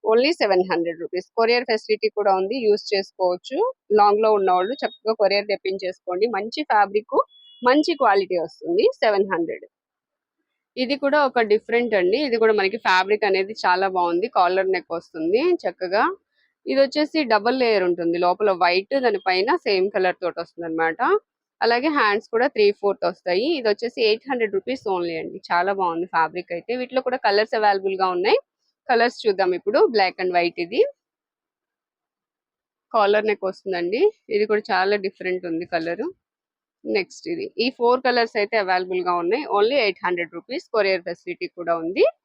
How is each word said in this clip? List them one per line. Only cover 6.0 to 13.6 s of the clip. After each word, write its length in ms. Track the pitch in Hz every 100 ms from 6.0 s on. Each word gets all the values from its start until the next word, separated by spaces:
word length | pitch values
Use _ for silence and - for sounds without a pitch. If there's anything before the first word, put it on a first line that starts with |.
| - 180 233 202
మంచి 240 | 214 311 302
ఫ్యాబ్రిక్, 460 | 220 202 202 - 277 - _ _ _ 247
మంచి 240 | 285 311 302
క్వాలిటీ 360 | 240 202 190 175
వస్తుంది. 400 | 160 _ 156 180 427 523
సెవెన్ 240 | 233 196 196
హండ్రెడ్. 340 | 170 226 113 - _ _ _ _ _ _ _ _ _ _ -
ఇది 120 | 247 277
కూడా 160 | 277 294 277
ఒక 160 | 247 220
డిఫరెంట్ 420 | 214 - 233 240 208
అండి. 180 | 180 240 294
ఇది 80 | 226
కూడా 100 | 220 208
మనకి 200 | 190 220 -
ఫ్యాబ్రిక్ 420 | 185 190 214 208
అనేది 260 | 190 196 220